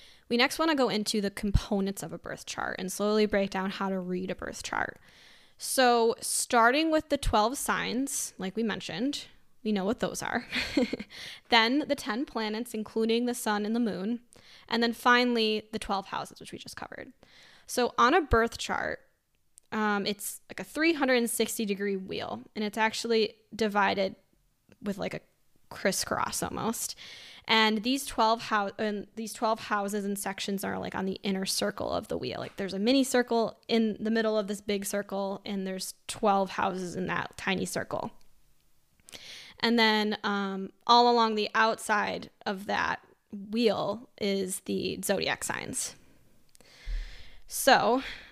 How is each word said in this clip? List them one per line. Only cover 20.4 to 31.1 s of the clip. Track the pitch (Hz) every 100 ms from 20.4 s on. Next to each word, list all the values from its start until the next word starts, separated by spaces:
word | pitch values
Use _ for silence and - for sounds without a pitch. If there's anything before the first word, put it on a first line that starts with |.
| -
like | -
a |
three | 185 294 320
hundred | 311 262
and | 247 233
sixty | - 220 -
degree | 214 196 202 196
wheel, | 185 - - 220 254
and | -
it's | 208 226
actually | 220 220 233 226 214 - _
divided | 208 214 202 196 196 190 - _ _ _ _ _ -
with, | 208 98
like, | 80
a | - _ _ _ _ -
crisscross | - 196 185 - - - -
almost. | - - 214 233 - - - - - - -
And | 220 220 220
these | 226 269
twelve | - - 220 233
hou-, | - 214 196 -
and | 220 208 - -
these | 226
twelve | - 220 220
houses | - 208 202 208
and | 196 202
sections | 196 196 - 196
are, | 196 190
like, | 185
on | -
the | 190